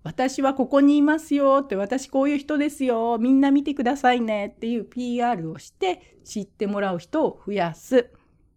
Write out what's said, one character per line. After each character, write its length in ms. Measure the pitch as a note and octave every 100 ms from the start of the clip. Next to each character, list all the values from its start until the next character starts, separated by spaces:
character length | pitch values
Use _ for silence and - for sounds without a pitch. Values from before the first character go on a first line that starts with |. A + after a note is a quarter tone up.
「私 360 | D#3 - C4 C4+
は 140 | C4+
こ 140 | C#4 B3
こ 120 | C#4
に 160 | C#4+ D4
い 60 |
ま 160 | D4 D#4
す 160 | D#4
よ」 260 | C#4+ C#4 C4+
っ 20 | C#4
て、 80 | G3
「私 300 | G3+ C4 -
こ 160 | C4+
う 80 | C#4
い 60 | C#4+
う 20 |
人 180 | C#4+ D4+
で 140 | D4
す 140 | D4
よ、 340 | B3+ A3+ A#3 A#3
み 120 | A#3+
ん 80 | C4+
な 100 | C#4
見 120 | C#4
て 120 | C#4+
く 100 | C#4+
だ 120 | A#3+ C#4
さ 180 | B3
い 80 | B3
ね」 320 | A3+ G#3 G3+ -
っ 20 |
て 100 | A3+
い 100 | A#3
う 60 | G3
ピ 340 | B3 B3 A#3+
ー 80 | A#3+
ア 40 |
ー 100 | G#3+
ル 80 | D#3+
を 80 | E3+
し 120 | -
て、 460 | - F#4+ F4+ _ _
知 180 | - G#3+
っ 40 | G3
て 200 | - G3+
も 140 | G3+
ら 140 | G3+
う 40 | -
人 280 | - D#4 D4+
を 160 | -
増 80 | -
や 220 | G3+ E3+
す 360 | D#3+ - B3+ - _ _ _ _